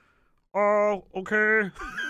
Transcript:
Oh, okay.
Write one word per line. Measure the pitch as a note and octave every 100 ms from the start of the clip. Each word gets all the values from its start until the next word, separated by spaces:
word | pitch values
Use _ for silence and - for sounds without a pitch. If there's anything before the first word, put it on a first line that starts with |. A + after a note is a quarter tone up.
| _ _ _ _ _ G3
Oh, | G#3 G#3 G#3 G3+ - F#3+
okay. | F#3+ G#3+ G#3+ A3 G3 - - -